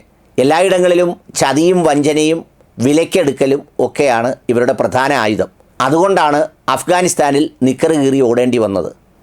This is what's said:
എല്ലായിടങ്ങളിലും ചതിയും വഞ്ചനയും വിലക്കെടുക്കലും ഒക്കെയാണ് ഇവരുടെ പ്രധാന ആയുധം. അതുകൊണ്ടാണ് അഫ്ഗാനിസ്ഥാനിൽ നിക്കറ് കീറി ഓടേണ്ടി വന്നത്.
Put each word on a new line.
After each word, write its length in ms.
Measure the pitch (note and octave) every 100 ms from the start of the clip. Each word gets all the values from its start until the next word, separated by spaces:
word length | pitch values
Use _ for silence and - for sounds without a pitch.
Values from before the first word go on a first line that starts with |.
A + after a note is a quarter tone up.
| _ _ _ -
എല്ലായിടങ്ങളിലും 720 | C3+ D#3+ F#3+ F3+ F3+ F3 F3 F3+ - -
ചതിയും 420 | C#3 C3+ F3 F3+
വഞ്ചനയും 540 | D#3 D3 D3+ D3+ D#3 E3 - _ _ -
വിലക്കെടുക്കലും 840 | B2+ D3+ E3+ F#3+ C#3+ B2+ C3+ C#3+ - -
ഒക്കെയാണ് 520 | B2 - C#3+ A#2 B2 - -
ഇവരുടെ 240 | A#2 B2
പ്രധാന 400 | A2 A2 B2+ C#3
ആയുധം. 380 | C3+ G#2+ F#2+ F#2 _ _ -
അതുകൊണ്ടാണ് 600 | C3 D#3+ G3 F#3 D3+ D3 D#3 _ -
അഫ്ഗാനിസ്ഥാനിൽ 800 | C3 - F3+ F3+ - D3 C#3 D#3 -
നിക്കറ് 340 | C3 B2+ A#2+ D#3
കീറി 240 | C3+ C#3
ഓടേണ്ടി 380 | A#2+ A#2+ B2 A#2+
വന്നത്. 320 | G#2 F#2+ - - _ -